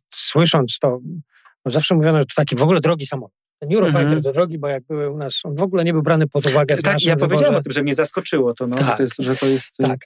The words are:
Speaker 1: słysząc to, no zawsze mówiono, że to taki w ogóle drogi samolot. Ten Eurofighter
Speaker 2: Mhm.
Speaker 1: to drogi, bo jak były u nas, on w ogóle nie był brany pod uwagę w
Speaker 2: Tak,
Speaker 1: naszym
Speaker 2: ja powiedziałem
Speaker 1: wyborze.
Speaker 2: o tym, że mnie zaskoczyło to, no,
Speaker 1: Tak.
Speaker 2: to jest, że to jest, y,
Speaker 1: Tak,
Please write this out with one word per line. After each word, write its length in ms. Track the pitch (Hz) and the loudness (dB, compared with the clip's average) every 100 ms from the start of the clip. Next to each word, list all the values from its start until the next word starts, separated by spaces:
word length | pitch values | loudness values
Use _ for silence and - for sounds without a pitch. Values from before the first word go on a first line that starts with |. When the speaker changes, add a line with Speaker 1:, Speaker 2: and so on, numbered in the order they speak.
| _ - | _ -8
Speaker 1:
słysząc 640 | - 151 170 156 120 - | -2 2 4 4 0 0
to, 200 | 139 127 143 175 - _ _ _ 131 | -2 -2 -8 -14 -16 _ _ _ -4
no 60 | |
zawsze 240 | 135 - 170 | -2 2 2
mówiono, 240 | 156 156 | 4 2
że 60 | 147 | 2
to 80 | - | 0
taki 200 | 147 123 | 0 2
w 80 | |
ogóle 180 | 156 180 | 2 4
drogi 240 | 160 170 135 | 2 0 -4
samolot. 260 | 135 107 _ _ - | -8 -10 _ _ -12
Ten 140 | 147 | -2
Eurofighter 280 | 214 185 147 143 | 0 2 2 2
Speaker 2:
Mhm. 180 | 156 | 0
Speaker 1:
to 100 | 139 | 0
drogi, 240 | 139 175 160 | 0 -2 -2
bo 80 | 143 | -6
jak 160 | 135 | -6
były 260 | 131 151 143 | -6 -6 -6
u 80 | 151 | -6
nas, 220 | 143 - | -6 -8
on 120 | 170 143 | -6 -4
w 60 | |
ogóle 220 | 190 180 | -2 0
nie 100 | 170 | 0
był 80 | 160 | 2
brany 260 | 151 160 156 | 2 2 0
pod 180 | 147 139 | 0 0
uwagę 320 | 143 143 151 | 2 2 0
w 40 | |
Speaker 2:
Tak, 100 | 175 | 0
Speaker 1:
naszym 160 | 202 165 | 0 2
Speaker 2:
ja 60 | 160 | 2
powiedziałem 280 | 147 147 | 2 2
Speaker 1:
wyborze. 140 | 277 - | 2 2
Speaker 2:
o 40 | |
tym, 100 | 143 | -2
że 100 | 135 | -2
mnie 120 | 143 139 | -2 0
zaskoczyło 580 | 156 - - 151 123 | -2 -4 -2 0 0
to, 140 | 117 123 | -2 -2
no, 80 | 127 | 0
Speaker 1:
Tak. 220 | 135 113 | 0 0
Speaker 2:
to 60 | |
jest, 120 | 131 - | -2 -2
że 160 | 127 135 | -2 0
to 100 | 139 | 0
jest, 340 | 131 - - | 0 -2 -2
y, 40 | |
Speaker 1:
Tak, 160 | 131 131 | -2 -2